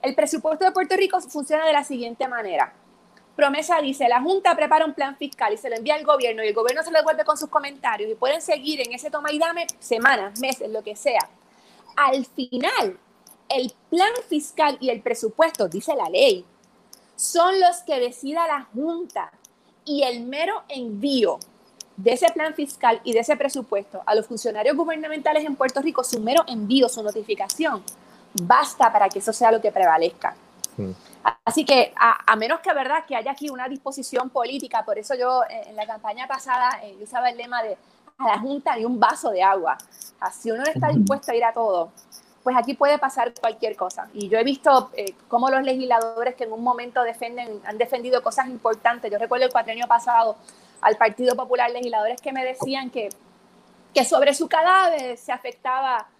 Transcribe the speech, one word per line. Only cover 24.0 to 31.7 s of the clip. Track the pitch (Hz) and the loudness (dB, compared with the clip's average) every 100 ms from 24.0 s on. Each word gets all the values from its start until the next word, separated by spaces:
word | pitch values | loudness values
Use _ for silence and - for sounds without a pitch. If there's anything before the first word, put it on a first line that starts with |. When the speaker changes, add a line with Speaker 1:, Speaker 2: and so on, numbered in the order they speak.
| - | 0
Speaker 1:
a | |
los | 214 220 | 0 -2
funcionarios | 220 240 214 233 302 | -6 -6 2 2 2
gubernamentales | 330 320 311 311 302 302 | -2 -4 -6 -2 0 0
en | 302 269 | -2 -2
Puerto | 262 277 | -2 0
Rico, | 302 262 | -2 -2
su | - 240 | -4 -4
mero | 214 277 - | 2 0 0
envío, | 233 208 262 240 | -6 0 4 4
su | 233 | 0
notificación, | 208 214 208 202 196 - 320 208 - - - - _ 208 | -6 -6 -6 -6 -4 -2 -2 -2 -10 -18 -20 -20 _ -6
basta | 175 254 285 - 233 | 4 4 4 4 4
para | 214 196 | 6 2
que | 196 | 0
eso | 220 | -4
sea | 214 233 | 4 4
lo | 226 | 4
que | 214 | 2
prevalezca. | 196 180 160 170 - - - _ _ - - | 4 4 4 2 -2 -8 -8 _ _ -10 -6
Speaker 2:
Hmm. | 95 92 - - - - | -8 -8 -20 -2 -2 -2
Speaker 1:
Así | - 294 | -2 -2
que, | 294 | 4